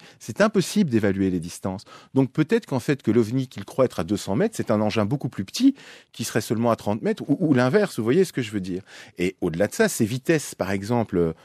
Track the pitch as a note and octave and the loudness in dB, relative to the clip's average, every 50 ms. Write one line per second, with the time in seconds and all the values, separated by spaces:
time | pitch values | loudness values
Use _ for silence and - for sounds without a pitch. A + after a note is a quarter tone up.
0 | - - - _ - - A2+ - G3+ A3 - G3+ E3 - - G#3 G3+ D3 A#2 G#2+ | -2 -8 -20 _ -14 -12 0 0 0 2 2 0 0 0 0 0 0 2 2 2
1 | G#2 G2+ F#2+ G2 G2 F#2+ F2+ F2+ D#2+ F2 - - - G2+ F#2 F#2 - - - - | 2 2 2 2 0 0 0 -2 -4 -6 -12 -8 -8 -8 -8 -8 -12 -16 -20 -20
2 | - _ - C3 C3+ B2 - - D3+ - A3+ A#3 - - C#3+ B2 - - D3 - | -20 _ 0 0 2 2 0 -2 0 0 0 -2 -2 -2 -6 -4 -2 -2 -4 -2
3 | - A#2 G#2 A#2+ A2+ G#2 A#2+ C3+ C3 C3 - A2 G2 - - - C3 A2+ - - | 0 2 4 4 2 2 0 -4 -4 -4 -8 -12 -14 -8 0 2 2 2 2 -4
4 | F2 E2 G#2 F#2 - - G2 B2+ G3 A3+ - - A2 - A2 G#2 G#2+ G#2+ F#2+ A2 | -2 -2 -2 -4 -2 -2 -2 0 -2 -2 -2 -6 -2 0 0 2 2 0 0 0
5 | G#2 G2+ C#3+ C#3+ - C3 - - F#2+ - - - B3 C#4 C4+ - - - - - | 0 0 -2 -4 -4 -6 -6 -8 -10 -8 -4 2 2 2 2 2 -8 -20 -20 -20
6 | - _ _ - - - - A#2 - - A#2+ G#2+ A#2 A#2 A2+ - - G#2 G#2 A2 | -20 _ _ -8 -8 -4 -2 -4 -2 -2 -2 0 2 2 2 2 0 -2 -2 -2
7 | - G3 A3 - A2 - C#3+ - E3+ D#3 C#3 B2 B2+ B2+ D#3 G#3+ G#3 - - - | -2 -4 -4 -4 -2 -2 -2 0 2 2 4 4 4 4 2 2 0 0 -2 -4
8 | A2 A2+ C3+ F#3 F#3 - - C#3 B2 G#2+ G#2+ G#2 F#2 F#2+ F2 F#2 - - - - | 0 2 2 2 2 2 -2 -6 -6 -4 -6 -6 -6 -4 -6 -8 -8 -12 -20 -20
9 | - - _ - F2 F#2+ - _ - F2 D#2 E2+ G2+ G#2 - - A3+ G3 - - | -20 -20 _ -4 -2 -2 -2 _ -2 -2 0 0 0 0 2 0 0 0 2 0
10 | A#2+ G2+ B2 B2+ - - E3 D3+ - - - - F#2+ F#2 G2+ G2 G2 G#2 A#2+ A#2+ | -2 -2 -2 -4 0 0 0 0 0 -6 -6 -6 -4 -2 -2 -4 -2 -2 0 -2
11 | G#2+ - G2 F2 E2+ D#2+ D#2+ - - | 0 0 2 2 2 2 0 -6 -14